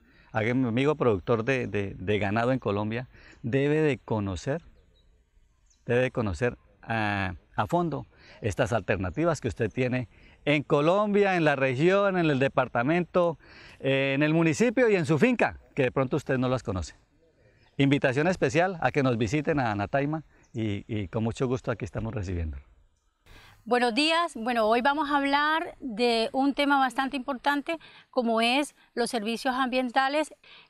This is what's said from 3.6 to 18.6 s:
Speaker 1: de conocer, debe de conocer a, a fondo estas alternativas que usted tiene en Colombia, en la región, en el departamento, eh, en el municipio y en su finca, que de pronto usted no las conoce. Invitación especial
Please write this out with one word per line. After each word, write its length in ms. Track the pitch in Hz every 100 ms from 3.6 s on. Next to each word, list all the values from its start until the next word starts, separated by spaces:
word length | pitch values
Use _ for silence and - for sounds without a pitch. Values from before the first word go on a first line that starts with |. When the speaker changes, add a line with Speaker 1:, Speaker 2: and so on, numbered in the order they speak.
| 143 151
Speaker 1:
de 160 | 156 123
conocer, 640 | - 110 98 92 - 160 - - _ _ _ _ _ _ _ _ _ _
debe 160 | - 120
de 80 | 127
conocer 460 | - 110 85 120 - _ _
a, 520 | - 113 107 101 95 90 -
a 120 | - 107
fondo 400 | 170 170 135 - _ - -
estas 320 | 110 - 117
alternativas 680 | 113 95 98 92 90 170 156
que 80 | 110
usted 220 | - 110
tiene 380 | 127 127 127 123 - - -
en 180 | - 151
Colombia, 760 | - 147 151 196 214 202 196 180
en 80 |
la 120 | 151 139
región, 600 | 135 127 170 196 202 185
en 120 | 160
el 80 | 135
departamento, 1000 | 135 - 123 120 127 170 170 180 170 151 - - - -
eh, 340 | 135 135 135
en 80 | 135
el 100 | 151
municipio 560 | 165 165 147 233 240 240
y 80 | 190
en 80 |
su 140 | 135 139
finca, 420 | 233 233 170 92 -
que 80 | -
de 100 | 127
pronto 240 | - 131 151
usted 220 | - 131
no 100 | 127
las 140 | 127
conoce. 320 | - 92 82 - _ _ _ _ _ _ _ -
Invitación 480 | 139 135 139 127 165
especial 520 | 180 143 139